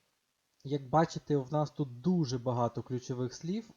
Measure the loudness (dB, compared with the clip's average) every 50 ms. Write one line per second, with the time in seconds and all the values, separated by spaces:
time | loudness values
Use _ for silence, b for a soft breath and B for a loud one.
0 | _ _ _ _ _ _ _ _ _ _ _ _ -8 -6 -4 -4 -2 2 4 4
1 | 4 4 0 -4 -2 0 0 0 2 0 0 0 0 0 -2 -4 -4 -4 -4 -2
2 | 0 2 4 4 2 2 0 -2 0 0 2 2 2 0 0 -4 -4 -4 -4 -4
3 | -4 -4 -4 -2 -2 -4 -4 -6 -6 -4 -4 -4 -6 -8 -14